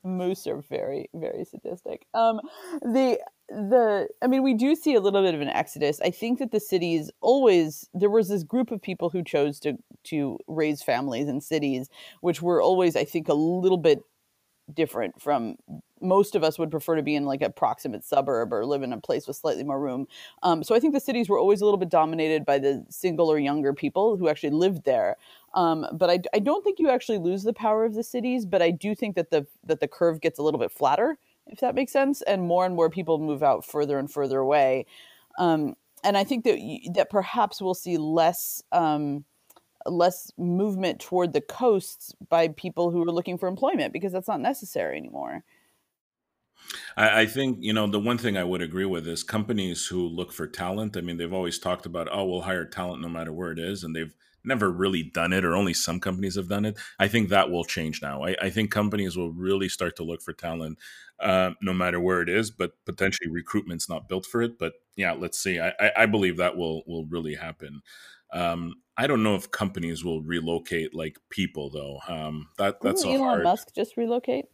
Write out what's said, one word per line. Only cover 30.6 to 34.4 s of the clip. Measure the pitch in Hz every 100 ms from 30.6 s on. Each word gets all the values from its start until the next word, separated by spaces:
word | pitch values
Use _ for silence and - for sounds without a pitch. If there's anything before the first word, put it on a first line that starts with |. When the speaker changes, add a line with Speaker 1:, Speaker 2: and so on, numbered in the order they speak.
Speaker 1:
bit | 87
flatter, | - 139 151 254 302 _ _ -
if | -
that | 247
makes | 254 277
sense, | 277 269 285
and | - 196
more | 175 180 185
and | 175
more | 160
people | 170 165 156
move | 156 143
out | 147 110
further | - 151 147 139
and | 143
further | 147 139
away. | 135